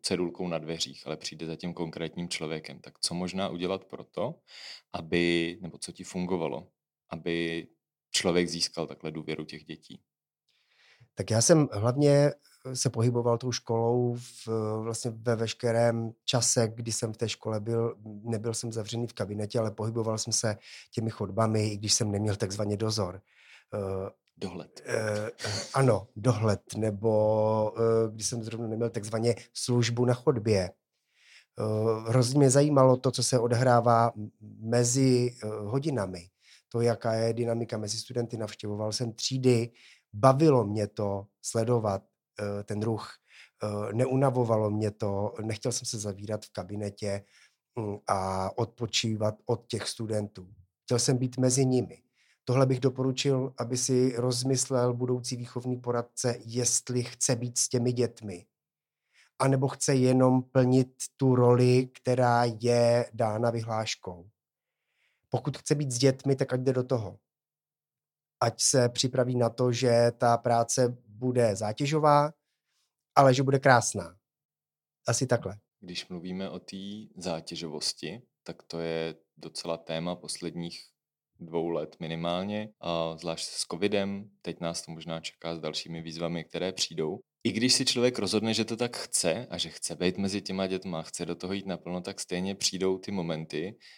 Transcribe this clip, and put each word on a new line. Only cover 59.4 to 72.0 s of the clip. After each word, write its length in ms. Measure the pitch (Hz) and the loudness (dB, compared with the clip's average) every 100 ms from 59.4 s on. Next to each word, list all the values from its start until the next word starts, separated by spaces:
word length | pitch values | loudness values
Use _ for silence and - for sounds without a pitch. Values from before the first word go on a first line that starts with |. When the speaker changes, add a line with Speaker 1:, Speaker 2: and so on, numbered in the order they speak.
| 135 135 135 | 2 4 2
Speaker 2:
chce 280 | - - 131 | 0 2 4
jenom 480 | 127 127 127 127 | 6 8 6 6
plnit 600 | 127 131 127 131 131 - - - | 2 4 6 6 4 -2 -14 0
tu 180 | 135 123 | 4 6
roli, 520 | 120 123 123 123 127 | 8 8 8 6 4
která 560 | - 127 123 123 120 120 107 | -2 0 2 4 4 2 0
je 480 | 117 120 120 120 117 | 2 4 4 4 0
dána 360 | 113 110 107 117 | -2 -2 0 0
vyhláškou. 800 | 117 113 110 107 - - 90 98 _ _ _ _ _ _ _ _ _ _ | -2 -4 -4 -4 -8 -10 -14 -18 _ _ _ _ _ _ _ _ _ _
Pokud 280 | 127 - - | -4 -2 -4
chce 180 | - 147 | -2 0
být 160 | 139 | 0
s 60 | 120 | 2
dětmi, 380 | 135 131 139 135 | 2 4 0 0
tak 180 | 131 | 0
ať 60 | 127 | 0
jde 140 | 131 | 0
do 100 | 127 | 0
toho. 360 | 123 123 98 - _ _ _ _ _ _ _ _ _ _ _ _ | 0 -2 -4 -12 _ _ _ _ _ _ _ _ _ _ _ _
Ať 220 | 117 - | -2 2
se 280 | - 135 123 | 2 4 4
připraví 460 | 123 127 127 123 123 | 2 0 2 2 2
na 140 | 117 | 2
to, 220 | 117 123 | 2 0
že 400 | 113 123 117 120 117 | 2 4 6 4 4
ta 200 | 120 117 | 4 4
práce 600 | 120 117 117 - 123 123 - | 4 2 2 2 0 -2 -14
bude 500 | 104 127 123 113 98 | -4 0 2 2 2
zátěžová, 800 | 107 110 143 156 | -4 -2 -2 4